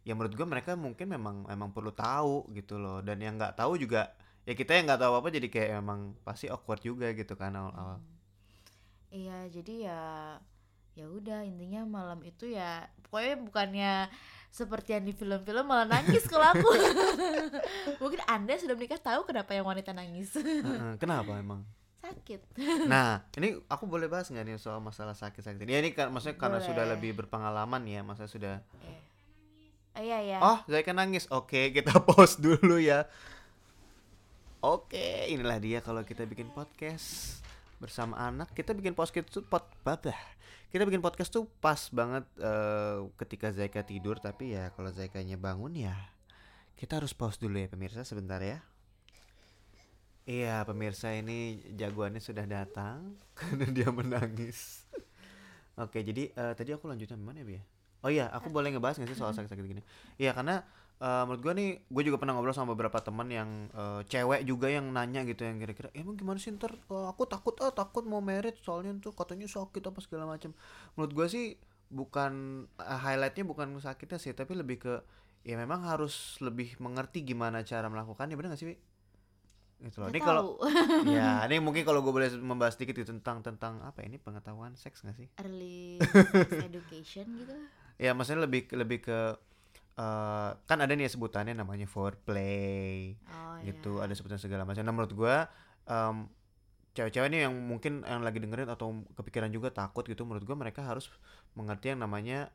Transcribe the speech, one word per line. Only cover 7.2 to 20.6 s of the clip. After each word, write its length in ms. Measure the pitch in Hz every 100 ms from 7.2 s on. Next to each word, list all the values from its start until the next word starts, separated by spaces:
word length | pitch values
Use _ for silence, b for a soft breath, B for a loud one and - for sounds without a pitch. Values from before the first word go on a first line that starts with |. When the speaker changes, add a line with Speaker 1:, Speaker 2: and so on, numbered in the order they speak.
| 98
Speaker 1:
kan 200 | 98 95
awal-awal. 420 | 98 95 - 92 95
Speaker 2:
Hmm. 220 | - - _ _ b b b b b b -
Iya, 280 | 196 185 185 180
jadi 260 | 170 175 226 202
ya, 160 | 165 160 156 156 151 - - _ _ _ 160
ya 100 | 156
udah 320 | 196 214 214
intinya 420 | 202 180 180 208 226
malam 340 | 208 180 170
itu 280 | 170 170 240
ya, 340 | 214 175 170 - -
pokoknya 320 | - 214 240 277
bukannya 520 | 220 214 202 196 196 190 190 B B B B
seperti 400 | - 214 220 -
yang 140 | 214 196
di 80 |
film-film 500 | 202 202 196 190 226
malah 220 | 277 247 220
nangis 380 | 240 269 466 453
kalau 240 | 320 311
aku. 200 | 170 453 440 392 247 381 330 359 311
<laughs> 640 | 311 285 - - 294 285
Mungkin 200 | 269 - -
Anda 300 | 220 202 330
sudah 180 | 339
menikah 240 | 240 240 320
tahu 260 | 247 247
kenapa 300 | 359 254 196
yang 100 | 196
wanita 280 | 190 190 196
nangis. 420 | 180 180 175 196 - 285
<laughs> 160 | 302